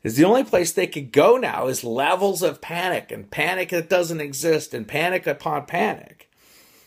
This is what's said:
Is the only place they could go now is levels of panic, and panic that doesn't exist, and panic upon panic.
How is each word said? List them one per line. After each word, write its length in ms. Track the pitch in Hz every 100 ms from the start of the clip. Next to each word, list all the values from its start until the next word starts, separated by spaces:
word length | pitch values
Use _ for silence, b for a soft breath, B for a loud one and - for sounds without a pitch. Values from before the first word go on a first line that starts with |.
Is 120 | - 117
the 80 |
only 200 | 175 247
place 260 | 269 185 170
they 160 | - 180
could 240 | 156 131
go 260 | 139 175 254
now 300 | 190 - 127
is 160 | 127
levels 600 | 120 117 147 180 196 170
of 180 | 175 143
panic, 500 | - 170 185 156 -
and 200 | 107 101
panic 400 | - 156 185 170
that 200 | 175 165
doesn't 300 | 180 170 165
exist, 520 | 147 135 160 156 143
and 140 | 127 107
panic 400 | 147 170 185 165
upon 400 | 143 165 151 135
panic. 640 | 170 208 - - - _ b b b b b